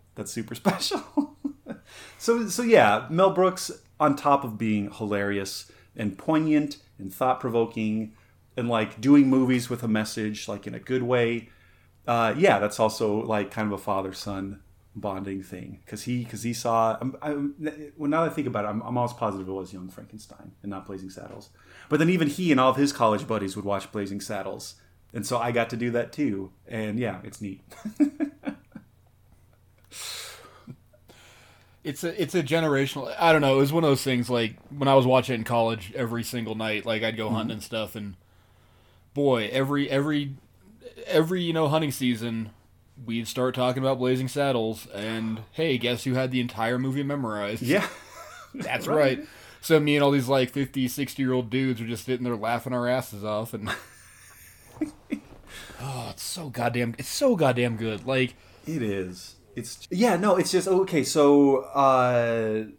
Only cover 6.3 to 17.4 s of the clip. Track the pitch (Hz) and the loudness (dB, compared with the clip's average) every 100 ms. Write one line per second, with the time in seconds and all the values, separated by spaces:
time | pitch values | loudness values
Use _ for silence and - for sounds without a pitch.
6.3 | 156 156 151 147 - _ - 95 - 131 | 2 4 4 2 -4 _ -16 -14 -2 0
7.3 | 127 127 117 113 110 107 107 107 - _ | 0 0 0 0 0 -2 -2 -4 -10 _
8.3 | _ _ - 120 117 110 - 123 143 135 | _ _ -6 -2 0 -2 -2 6 8 8
9.3 | 131 127 127 120 117 117 107 107 - 107 | 4 4 2 0 -4 0 0 0 -4 -6
10.3 | 104 - 101 104 117 - 127 120 123 117 | -6 -8 -10 -10 -12 -4 -2 2 2 2
11.3 | 117 113 - _ _ _ _ - 120 113 | 0 -8 -20 _ _ _ _ -2 0 2
12.3 | 107 190 104 104 - 110 - 110 104 - | 4 4 4 2 2 0 2 0 0 0
13.3 | 107 98 - 107 98 - 98 95 95 - | -2 -2 -4 -4 -4 -2 -4 -4 -8 -8
14.3 | 98 98 101 - _ _ - 104 95 101 | -6 -8 -10 -18 _ _ -8 -6 -6 -6
15.3 | 98 92 92 - 101 - 107 - 123 120 | -8 -10 -14 -14 -16 -14 -10 -6 -4 -6
16.3 | 107 117 117 120 113 113 110 127 131 151 | -8 -6 -4 0 2 2 0 -6 -6 -6
17.3 | 147 | -4